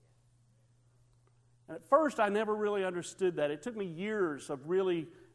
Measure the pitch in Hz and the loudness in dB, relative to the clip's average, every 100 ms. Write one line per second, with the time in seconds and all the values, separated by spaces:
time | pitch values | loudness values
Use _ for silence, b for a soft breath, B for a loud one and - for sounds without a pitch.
0 | _ _ _ _ _ _ _ _ _ _ | _ _ _ _ _ _ _ _ _ _
1 | _ _ _ _ _ _ - 160 - 285 | _ _ _ _ _ _ -16 -16 4 4
2 | 302 - 208 202 214 214 208 208 190 180 | 4 2 2 2 0 0 0 0 -2 -4
3 | 165 - 185 156 147 147 240 220 196 160 | -8 0 0 2 -2 -2 -6 -6 -8 -6
4 | 202 214 180 139 - 143 143 185 185 175 | -4 0 0 -2 -8 -10 -2 0 2 0
5 | 151 b b | -4 b b